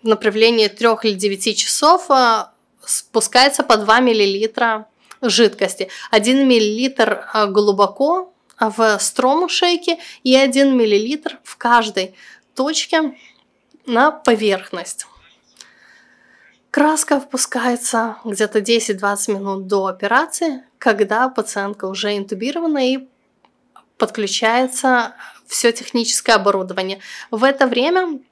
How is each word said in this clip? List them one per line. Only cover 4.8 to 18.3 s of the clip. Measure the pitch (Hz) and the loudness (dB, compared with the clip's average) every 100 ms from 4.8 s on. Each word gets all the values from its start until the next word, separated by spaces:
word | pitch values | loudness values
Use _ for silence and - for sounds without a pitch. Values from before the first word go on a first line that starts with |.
| 220 _ _ - | -8 _ _ -6
жидкости. | 254 208 226 - 190 - 185 - - | -2 4 2 2 -4 -4 -10 -10 0
Один | 220 208 262 269 | 0 2 2 4
миллилитр, | 240 214 214 262 269 226 214 - | 4 2 0 -4 0 0 0 -4
а, | 214 208 | -2 0
глубоко, | 196 208 196 196 196 277 359 370 _ _ _ | 2 2 2 0 2 0 0 -4 _ _ _
а, | 220 | -4
в | 208 220 208 | 0 0 2
строму | - - 254 294 359 | -2 0 0 0 0
шейки | - 349 349 349 330 - - | 0 0 0 -2 -6 -8 -8
и | 254 262 | 2 4
один | 277 254 277 254 | 4 4 2 4
миллилитр | 220 202 220 302 - - | 2 2 0 -6 -8 -14
в | - - | -20 -8
каждой | 233 240 220 196 190 _ - - _ - | 2 2 2 -4 -6 _ -20 -20 _ -4
точке | 269 311 - 330 302 254 - _ _ _ _ _ - | -2 -2 0 0 0 -6 -20 _ _ _ _ _ -4
на | 233 285 | 2 2
поверхность. | 302 - 226 214 190 - 180 180 - - _ _ _ _ _ - _ _ _ _ _ _ _ _ _ _ | 2 0 2 2 -2 -4 -12 -12 -14 -16 _ _ _ _ _ -20 _ _ _ _ _ _ _ _ _ _
Краска | - 302 311 - 285 | 0 0 0 -2 -2
впускается | 269 254 - 254 240 240 - 226 226 214 | -2 -6 -4 -2 -2 -2 -2 -2 -4 -8
где-то | 233 | -10